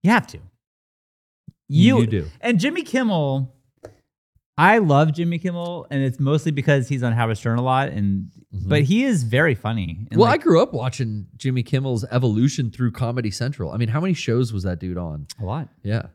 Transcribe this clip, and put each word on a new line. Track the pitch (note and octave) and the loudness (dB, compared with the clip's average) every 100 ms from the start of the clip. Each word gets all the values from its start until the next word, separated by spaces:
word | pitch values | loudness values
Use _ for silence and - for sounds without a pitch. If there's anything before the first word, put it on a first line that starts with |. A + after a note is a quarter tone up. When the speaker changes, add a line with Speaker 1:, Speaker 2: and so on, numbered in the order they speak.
Speaker 1:
You | F3+ | 4
have | A#3 - | 2 0
to. | D#2 - _ _ _ _ _ _ _ _ _ - _ _ | -16 -20 _ _ _ _ _ _ _ _ _ -20 _ _
Speaker 2:
You | D3 G#3 C4 | 6 6 6
Speaker 1:
You | A2+ | 2
Speaker 2:
do. | G#2+ D#2 - | 0 -4 -6
Speaker 1:
And | A#3 A3+ | 0 0
Jimmy | B3 E4+ | 0 -2
Kimmel, | C#4+ B3+ A#3+ F3+ C#3+ C3+ C3 _ _ _ - _ _ _ _ _ _ - | -4 -2 0 0 0 -2 -4 _ _ _ -20 _ _ _ _ _ _ 2
I | F3 A3+ | 4 6
love | F3+ C#3 D#3 | 4 4 4
Jimmy | D3+ E3+ E3+ | 0 -4 -2
Kimmel, | F#3 F3 F3 F3 - | -6 -6 -8 -10 -6
and | C#3 | -2
it's | C3+ A#2+ | -2 0
mostly | C#3 D3+ D#3+ | 0 0 0
because | C#3 C#3 C#3+ A#2+ | -2 2 2 0
he's | C3+ | -2
on | A#2+ | -2
Howard | A#2 A2+ G#2+ | 0 0 -2
Stern | A#2 A#2 | -2 -2
a | |
lot, | B2+ C3 C#3 | 0 0 0
and | - G2+ G2 - - _ G2+ | -2 -2 -2 -6 -16 _ -8
Speaker 2:
Mm-hmm. | F2+ | 0
Speaker 1:
but | D3 | 2
he | C#3 G#3 | 2 2
is | C4+ G3 | 2 0
very | A#2 B2 D#3+ A#2 | 0 2 2 0
funny. | G#2+ A2+ F2 D#2+ A2 | -4 -4 -6 -8 -2
And, | - | 4
Speaker 2:
Well, | A3+ | 4
Speaker 1:
like | D4 | 4
Speaker 2:
I | |
grew | E4+ E3 | 4 4
up | - | 4
watching | C3 B2+ - A#2 G#2+ F#2+ - | -2 -6 -4 -6 -6 -10 -6
Jimmy | C3 B2+ | -4 -2
Kimmel's | A#2 C3+ C3+ A#2+ G2+ | -2 -2 -2 -4 -2
evolution | B2 B2+ G#2+ C3+ - A#2+ | 0 2 2 2 0 -6
through | - B2 | -2 -4
Comedy | - A#2+ B2 G#2+ | -2 -4 -2 -6
Central. | F#2 A#2+ D3 E2 | -4 -6 -6 -6
I | G2+ | -2
mean, | A2+ | -2
how | C3 | 0
many | F#3 | 0
shows | E3 - A#2 A#2+ | -2 0 0 0
was | G#2+ | -2
that | F#2 F2 | -4 -4
dude | F#2 F2+ | -6 -6
on? | F2 D2+ D2 - | -6 -8 -12 -10
Speaker 1:
A | |
lot. | F#2 C3+ C#3+ _ | -8 -6 -8 _
Speaker 2:
Yeah. | G2+ A2 - | -6 -4 -6